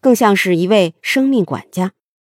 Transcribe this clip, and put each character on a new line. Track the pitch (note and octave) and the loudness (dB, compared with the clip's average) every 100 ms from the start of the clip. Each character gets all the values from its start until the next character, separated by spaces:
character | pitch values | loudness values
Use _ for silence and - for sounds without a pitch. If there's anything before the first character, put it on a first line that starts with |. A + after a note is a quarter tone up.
更 | C4 | 0
像 | A#3 A3+ | 2 2
是 | G3 F#3 E3+ | 0 0 -2
一 | F3+ | 0
位 | G#3+ E3+ - | 0 0 -6
生 | - C4+ C4+ | -6 -2 0
命 | C4 | -2
管 | F3 F#2 - | -4 -8 -10
家。 | - F#3 _ _ _ | -8 -8 _ _ _